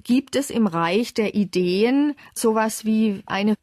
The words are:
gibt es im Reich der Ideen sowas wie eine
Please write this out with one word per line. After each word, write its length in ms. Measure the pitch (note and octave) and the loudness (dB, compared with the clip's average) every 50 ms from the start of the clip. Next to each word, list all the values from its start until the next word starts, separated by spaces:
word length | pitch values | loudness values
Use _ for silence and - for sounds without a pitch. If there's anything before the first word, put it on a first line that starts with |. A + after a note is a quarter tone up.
| - | -2
gibt 320 | - B3 C4+ C4+ - - | 0 0 0 0 0 -4
es 140 | B3+ C#4+ - | -4 -4 -2
im 180 | - A#3 G#3+ | 0 0 0
Reich 460 | F#3+ E3 E3 E3 E3+ F#3 A3+ A#3+ - - | 2 2 0 0 2 0 0 0 -2 -2
der 220 | A#3 G#3+ G3 - | -2 -2 0 0
Ideen 760 | G#3 G3 - - F3+ F3+ F3 F3+ G3 A3 B3 C4+ C#4+ D4 D4 C#4 - - - _ | -2 -2 0 0 0 0 0 2 2 2 2 2 2 0 0 -4 -8 -16 -16 _
sowas 520 | - - A3 G#3+ A3 A3 A3 - - A3 | -2 -2 0 2 2 0 -2 -4 -4 -2
wie 380 | G#3+ A3 A3 A3 G#3+ G3 G3 - | 0 0 2 2 0 -2 -4 -8
eine 300 | - - G3 G3+ G#3+ G#3 - | -8 -4 -2 0 0 0 0